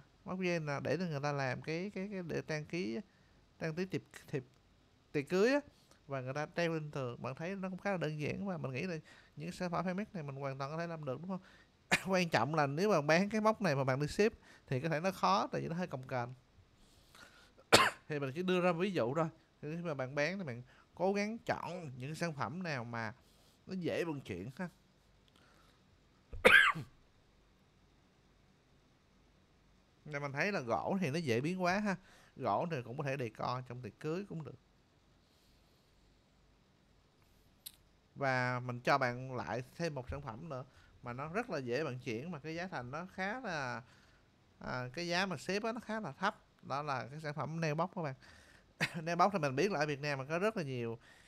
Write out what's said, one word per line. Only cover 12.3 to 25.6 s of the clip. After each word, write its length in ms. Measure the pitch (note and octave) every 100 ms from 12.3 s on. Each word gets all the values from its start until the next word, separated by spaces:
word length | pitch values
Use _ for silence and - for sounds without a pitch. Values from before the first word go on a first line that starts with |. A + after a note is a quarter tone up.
| C#3 B2 D#3+
là 120 | C#3
nếu 220 | D3 G#3
mà 100 | F3
bán 280 | C#3+ D#3+ G3+
cái 120 | A3
móc 200 | G#3+ A3
này 140 | F#3+ C#3
mà 80 |
bạn 160 | C3 C3
đi 80 | D3
ship 260 | - G#3+ - - - -
thì 120 | B2+
có 100 | D#3+
thể 100 | D#3
nó 120 | F#3
khó, 360 | F#3+ F#3 G3 C4
tại 100 | D3
vì 60 | C#3
nó 80 | E3
hơi 120 | F3+
cồng 200 | C3+ B2+
kềnh. 220 | B2+ B2 B2+ _ - - - - - - - - - - - -
<coughs> 360 | - - - -
Thì 120 | D3+
mình 120 | C#3 C#3
chỉ 80 |
đưa 180 | F#3 F#3
ra 100 | F3+
ví 200 | E3 G3+
dụ 240 | E3+ A2+ D3+
thôi. 120 | E3 - _ _
Thì 140 | D3 D#3+
khi 60 |
mà 100 | E3+
bạn 220 | C#3 B2+ C#3+
bán 220 | D3 G3
thì 60 |
bạn 200 | E3 A#2+ A#2+ - - -
cố 180 | F3+
gắng 240 | G3+ G#3 A#3
chọn 540 | - A#2+ C#3 F3+ D#3 B2+
những 180 | C3 D#3
sản 180 | E3+
phẩm 300 | C#3+ G#2+ E3
nào 200 | F3+ C3+
mà 300 | A#2 A#2 A2 A2 - - - _ -
nó 60 |
dễ 300 | F#3 D#3 G#2+
vận 180 | E3+ C#3+
chuyển 280 | - F2 G#2 -
ha. 120 | F3 - _ _ _ _ _ - - -